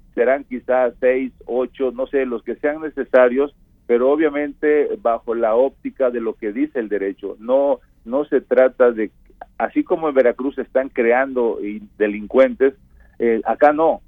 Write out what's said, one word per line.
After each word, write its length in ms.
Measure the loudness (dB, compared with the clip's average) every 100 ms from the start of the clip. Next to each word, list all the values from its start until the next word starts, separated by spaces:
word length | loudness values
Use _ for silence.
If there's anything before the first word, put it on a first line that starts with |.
| -12
serán 320 | -2 0 0 -2
quizás 480 | -10 -2 0 0 0
seis, 320 | 0 0 -2 -10 -8
ocho, 440 | -4 -4 -4 -6
no 160 | -4 -4
sé, 180 | -2 -2
los 180 | -4
que 120 | -8 -6
sean 260 | -4 -4
necesarios, 720 | -8 -8 0 4 4 2 -2 -4 _ _ -2
pero 240 | 2 2
obviamente 800 | 2 0 -2 -6 -4 0 2 0 -2
bajo 320 | -2 -2 -2 -2
la 200 | 0 2
óptica 560 | 2 -2 -12 -2 -2
de 100 | -2
lo 140 | -6 -6
que 180 | -6
dice 260 | -4 -4 -4
el 80 | -4
derecho. 480 | -4 -4 -6 -10 -10
No, 400 | -2 0 0 -2 _ _ -8
no 200 | -6 -2
se 160 | -2
trata 500 | 0 2 2 4 2
de, 200 | 2 -6 _ _ -20 -18 -6
así 260 | -4 -2
como 240 | -2 -2 -2
en 80 | 2
Veracruz 400 | 2 0 -6 -6
se 60 |
están 260 | -4 -4 -4
creando 680 | -2 0 2 0 -2 -2 -2
i-, 200 | -8 -10 -12 -4
delincuentes, 760 | -2 -2 -2 4 4 4 0 0 _ -20 _ -4
eh, 220 | -2 0
acá 300 | -2 4 4
no, 280 | 4 0 0